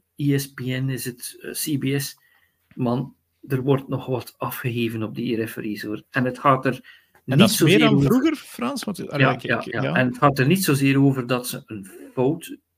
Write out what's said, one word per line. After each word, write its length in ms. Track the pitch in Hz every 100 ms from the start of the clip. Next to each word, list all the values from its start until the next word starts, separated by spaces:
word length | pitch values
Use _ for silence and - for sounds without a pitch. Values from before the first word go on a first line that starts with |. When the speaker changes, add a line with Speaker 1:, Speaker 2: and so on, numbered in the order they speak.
| _ -
Speaker 1:
E 220 | 143 139
S 140 | 139
P 80 | -
N, 280 | 127 127 135
is 160 | 127
het, 320 | 127 120 - -
eh, 100 | -
C 280 | - - 143
B 220 | 135 139
S, 160 | 139 - _ _ _ _ _
man, 400 | - 120 123 - - _ _ -
er 160 | 135
wordt 260 | 135 139 -
nog 180 | 131 -
wat 280 | 123 - -
afgegeven 640 | 127 - 123 120 113 113
op 120 | 107
die 220 | - 120 113
referees, 460 | 113 - 107 101
hoor. 200 | 107 107 -
En 140 | 135
het 140 | 127 127
gaat 260 | 143 131 135
er 60 |
Speaker 2:
En 480 | - - - _ _
Speaker 1:
niet 140 | - 143
Speaker 2:
dat 120 | 208
is 100 | -
meer 100 | 156
Speaker 1:
zozeer 140 | 196 220
Speaker 2:
dan 80 |
Speaker 1:
over 120 | 139 143
Speaker 2:
vroeger, 300 | 254 311 294
Frans? 480 | - - 240 277
Want, 260 | - 185 -
allee, 160 | 147 135
Speaker 1:
Ja, 60 |
Speaker 2:
ik, 80 | 123
Speaker 1:
ja, 180 | 120 117
Speaker 2:
ik, 120 | -
Speaker 1:
ja. 100 | 117
Speaker 2:
ja. 120 | 135
Speaker 1:
En 120 | 151 127
het 120 | -
gaat 200 | 143 -
er 80 | 131
niet 180 | 190
zozeer 360 | 185 139 139 135
over 260 | 139 127 120
dat 220 | 123 123
ze 140 | 135 -
een 240 | 107 95 - -
fout 440 | - 127 170 - - _